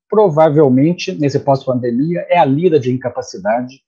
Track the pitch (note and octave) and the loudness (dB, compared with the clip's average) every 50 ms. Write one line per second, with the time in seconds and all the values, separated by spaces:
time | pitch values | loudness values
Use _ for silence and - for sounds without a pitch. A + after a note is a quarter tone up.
0 | _ - - G#3 G#3+ F#3+ D3 D#3 D#3+ D#3+ C#3+ D#3 D#3 C3+ B2+ C3 C#3+ E3 F3 F3 | _ -2 0 2 2 2 4 2 2 4 4 4 4 4 4 2 2 2 0 -4
1 | - F#3+ F#3 D#3+ D3 C#3 C3+ C#3 - C#3 C3+ C3+ - C3+ B2+ B2+ B2 B2 A#2 B2 | -6 -10 -6 -4 -4 -2 -2 -2 0 0 -2 -2 -2 -4 -4 -2 -2 -4 -2 -2
2 | D3 E3 F3 E3+ - - F3 F3 D#3+ C3+ C3+ D3 F3 F#3 D#3+ C#3+ A#2+ B2+ B2+ B2 | -2 -2 -4 -4 -2 0 2 2 2 2 2 0 2 2 2 2 0 0 -4 -4
3 | - A#2+ - C3 B2 - - G2+ F2+ G#2 A2+ B2 B2 B2+ C3+ _ _ | -6 -8 -8 -8 -12 -12 -12 -8 -4 -4 -2 -4 -4 -8 -14 _ _